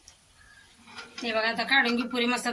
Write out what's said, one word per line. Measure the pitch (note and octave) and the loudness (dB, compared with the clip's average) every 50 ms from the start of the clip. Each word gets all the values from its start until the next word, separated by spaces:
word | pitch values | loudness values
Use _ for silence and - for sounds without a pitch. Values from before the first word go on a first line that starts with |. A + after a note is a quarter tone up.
| - - - - _ _ - - - - - - - - - - - - - - - - - - | -18 -20 -20 -20 _ _ -20 -20 -20 -20 -20 -20 -20 -20 -20 -20 -20 -20 -18 -18 -18 -16 -12 -8
हे | A#3+ A#3 | -6 -4
बघा, | A3 A3 A3 A3+ | -2 0 0 0
आता | A3+ A#3+ | 0 -2
काढून | A3+ - C4+ C4+ B3 A#3+ A#3+ | 0 2 4 4 4 4 2
घेऊ | A#3+ B3 - | 0 0 -2
पुरी | B3 A#3+ A#3+ | -2 0 0
मस्त | A#3+ A#3+ A#3 - A#3+ | 2 0 0 0 -2